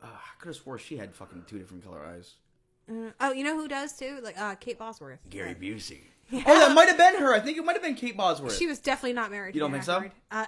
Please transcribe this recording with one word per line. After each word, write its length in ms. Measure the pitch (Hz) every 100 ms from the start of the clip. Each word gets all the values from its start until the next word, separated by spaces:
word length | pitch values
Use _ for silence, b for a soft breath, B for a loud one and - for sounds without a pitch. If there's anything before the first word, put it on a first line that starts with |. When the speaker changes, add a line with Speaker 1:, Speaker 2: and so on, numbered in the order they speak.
Speaker 1:
uh, 40 | 117
I 320 | - - -
could 80 | 175
have 80 | 151
swore 220 | - 123
she 180 | - 143
had 160 | 110
fucking 300 | 87 98 90 87
two 120 | 104
different 240 | 90 90
color 200 | 92 85
eyes. 300 | 76 87 90 _ _ _ _ _ -
Speaker 2:
Uh, 220 | 226 226 -
oh, 100 | 269
you 120 | 262
know 120 | 285 311
who 120 | 302
does 260 | 277 285 -
too? 220 | 262 277
Like, 140 | 226 190
uh, 160 | 208 190
Kate 220 | - 233
Bosworth. 420 | 226 220 139 135 -
Speaker 1:
Gary 260 | 95 90 87
Speaker 2:
Yeah. 100 | 92 107
Speaker 1:
Busey. 240 | - - - _ -
Speaker 2:
Yeah. 140 | 254 -
Speaker 1:
Oh, 120 | 302
that 140 | 285 285
might 120 | 370
have 80 | 330
been 180 | 349 381
her. 120 | 277
I 60 | 220
think 180 | 226 311
it 60 |
might 100 | 320
have 80 | 349
been 120 | 349 269
Kate 220 | 247 202
Bosworth. 380 | 185 156 135 101
Speaker 2:
She 80 | 339
was 120 | 285
definitely 340 | - 262 254
not 160 | 240 214
married 240 | 202 190 156
Speaker 1:
You 40 |
Speaker 2:
to 40 | 147
Speaker 1:
don't 60 |
Speaker 2:
Dan 100 | 139
Speaker 1:
think 40 | 135
so? 140 | 180
Speaker 2:
Aykroyd. 120 | 196 - -
Uh, 140 | 214